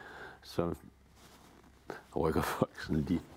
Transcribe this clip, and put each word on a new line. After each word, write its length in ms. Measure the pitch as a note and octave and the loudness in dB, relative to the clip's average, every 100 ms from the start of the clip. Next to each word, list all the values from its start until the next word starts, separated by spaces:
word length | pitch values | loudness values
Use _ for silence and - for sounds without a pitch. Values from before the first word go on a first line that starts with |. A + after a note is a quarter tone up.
| - - - - | -14 -14 -14 -16
Så 320 | - - E2+ D#2+ - - - - - - - - - - - - - - | -6 0 0 -2 -8 -20 -20 -20 -20 -20 -20 -20 -20 -16 -12 -12 -6 0
rykker 260 | E2 D#2 | 2 2
folk 380 | - - - - | 2 2 0 0
sådan 200 | - D#2 | 0 2
lige 200 | C#2+ E2+ - | 4 2 0